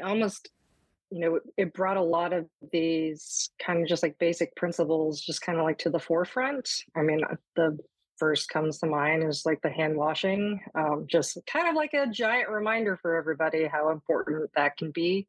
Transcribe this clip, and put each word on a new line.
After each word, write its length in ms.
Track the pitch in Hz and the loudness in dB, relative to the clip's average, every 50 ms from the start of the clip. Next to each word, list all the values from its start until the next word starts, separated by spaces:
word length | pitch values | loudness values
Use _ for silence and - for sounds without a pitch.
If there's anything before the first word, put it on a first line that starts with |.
| 165 | -4
almost, 460 | 196 208 220 220 196 - - - - _ _ _ _ _ _ _ _ _ _ _ - | -2 0 0 0 0 -2 -6 -16 -20 _ _ _ _ _ _ _ _ _ _ _ -12
you 100 | 190 170 | -6 -2
know, 200 | 170 165 165 - - - - | 0 2 0 0 -2 -4 -2
it 160 | - 190 165 | -2 -2 -2
brought 240 | - 185 185 190 202 | 0 -2 0 0 2
a 60 | 196 | 2
lot 320 | 180 165 170 170 175 175 180 | 2 2 2 0 0 0 -2
of 120 | 175 160 - _ - - 156 | -2 -4 -6 _ -20 -12 -2
these 760 | - 165 165 165 165 160 160 156 156 156 - - - - - - _ - - | 0 0 2 2 2 0 0 -2 -4 -6 -10 -8 -6 -6 -6 -6 _ -8 -4
kind 160 | - 175 170 | -2 0 0
of 80 | 170 156 | 2 2
just, 140 | 170 - | 0 0
like, 160 | - 156 151 - | 0 -2 0 2
basic 360 | 170 170 170 - 170 160 - | 0 2 2 2 -2 -4 -2
principles 680 | - 180 170 170 - 165 147 160 160 156 156 151 147 | -4 -4 -2 0 0 0 2 2 2 2 0 -2 -4
just 180 | - - 156 - | -6 -8 -8 -6
kinda, 220 | - - 170 165 | -4 -2 0 0
like, 160 | 160 160 151 - | 2 0 0 0
to 100 | - 170 | -2 -2
the 120 | 143 156 | -2 -2
forefront. 680 | - - 165 170 180 - - 254 262 269 285 269 - - - - - _ - | 0 0 0 0 0 0 -2 -2 -2 -2 -2 -4 -4 -4 -6 -6 -6 _ -2
I 60 | 165 | 0
mean, 240 | 151 156 151 160 - | 2 2 2 2 0
uh, 120 | - - - _ _ - | -2 -4 -10 _ _ 0
the 220 | 170 165 160 151 147 - - _ _ _ _ _ - | 2 2 2 2 -2 -10 -18 _ _ _ _ _ 0
first 320 | 160 156 151 135 - - | 2 2 2 2 -2 -2
comes 300 | - 156 156 156 147 - | -2 0 0 0 -2 -2
to 60 | 170 | -2
mind 380 | 160 147 147 143 151 160 160 160 | 0 0 2 2 2 2 2 2
is, 220 | 156 147 143 - | 0 -2 0 0
like, 160 | 165 156 - | 0 0 0
the 80 | - 151 | 0 -4
hand 260 | 139 156 160 156 156 | 0 0 0 0 0
washing, 640 | 147 151 156 156 - - 190 190 202 208 208 208 196 - - - | 0 0 0 0 0 0 0 0 0 0 -2 -4 -6 -8 -8 -4
um, 320 | 156 156 151 147 151 156 147 | -2 0 0 0 -2 -2 2
just 300 | - 165 139 - - 175 - - | 2 2 2 2 -6 -10 -10 -4
kind 180 | - 302 349 339 | -2 0 0 2
of 60 | 311 | 2
like 200 | 311 302 302 - | 2 0 0 0
a 140 | 285 277 240 | 0 0 0
giant 420 | 208 233 233 220 233 247 233 - | 0 0 0 2 2 0 0 0
reminder 480 | 214 214 214 214 226 226 226 208 185 - | -2 -2 0 2 2 2 2 0 0 0
for 160 | - 170 165 | 0 0 0
everybody 480 | 165 147 156 156 143 160 156 156 160 160 | 2 2 0 0 0 0 2 2 2 0
how 260 | 147 156 151 151 156 | 2 0 0 2 2
important 600 | 160 156 - - 156 - - - 151 156 156 - - | 0 0 0 0 0 0 2 -2 -2 -2 -4 -2 0
that 220 | 151 147 143 - | 2 2 2 0
can 140 | - 170 156 | -2 -8 -6
be. 360 | 147 170 170 175 185 196 196 | -2 -2 0 2 0 0 -2